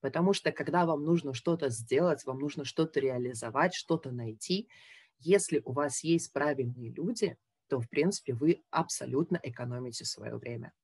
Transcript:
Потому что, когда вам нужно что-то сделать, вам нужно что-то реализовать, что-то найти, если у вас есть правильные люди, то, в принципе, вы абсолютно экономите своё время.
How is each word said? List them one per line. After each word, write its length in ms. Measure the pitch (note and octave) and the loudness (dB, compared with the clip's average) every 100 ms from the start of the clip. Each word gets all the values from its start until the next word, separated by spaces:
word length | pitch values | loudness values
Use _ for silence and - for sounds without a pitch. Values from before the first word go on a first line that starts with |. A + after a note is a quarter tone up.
Потому 320 | C#3 D#3+ F3+ | -2 2 4
что, 180 | G3 E3 | 4 0
когда 320 | - - E3+ E3+ | -2 0 2 4
вам 180 | D3+ D3 | 2 4
нужно 280 | E3+ C#3+ B2+ | 2 2 -4
что-то 340 | - E3+ D3 | 0 0 0
сделать, 560 | A2+ A2+ C3 F3 D3 - | -2 0 4 4 2 -2
вам 140 | C3 | -4
нужно 260 | C#3+ D#3 C3+ | -4 -4 -6
что-то 340 | - D#3+ D3 | 0 0 2
реализовать, 720 | C3 B2 B2 A#2 A#2 A#2+ F3 F3+ | 0 0 -4 -4 -4 2 2 0
что-то 360 | - E3 C#3 | -2 -2 -2
найти, 580 | B2 A2+ A2 - F#3 A3+ - - - _ _ | -6 -6 -8 -2 -2 -2 -18 -20 -20 _ _
если 420 | D#3 G3 - D3+ - | 4 4 4 0 0
у 80 | |
вас 300 | B2+ C#3+ - D#3 | -2 -2 -2 2
есть 280 | E3+ - | 2 2
правильные 580 | C#3 D3 C3+ A#2+ A#2+ A#2 | -2 0 0 -2 -4 -10
люди, 460 | B2 F3 A3+ F#3+ - _ _ _ | -6 -4 -2 -2 -4 _ _ _
то, 100 | C3+ | -4
в 80 | A#2 | -2
принципе, 440 | - E3 G3 - A#2+ | 2 2 0 -4 0
вы 280 | D3+ F#3 _ | 2 2 _
абсолютно 680 | - F3+ - C3 B2+ E3+ F3 | -2 -2 -4 -2 -2 0 -2
экономите 600 | - A#2 A#2+ B2 B2+ A#2 A#2 | -4 -8 -6 -6 -8 -8 -8
своё 320 | - A2 A#2 | -8 -8 -8
время. 340 | A#2+ A#2 A#2+ _ | -8 -10 -10 _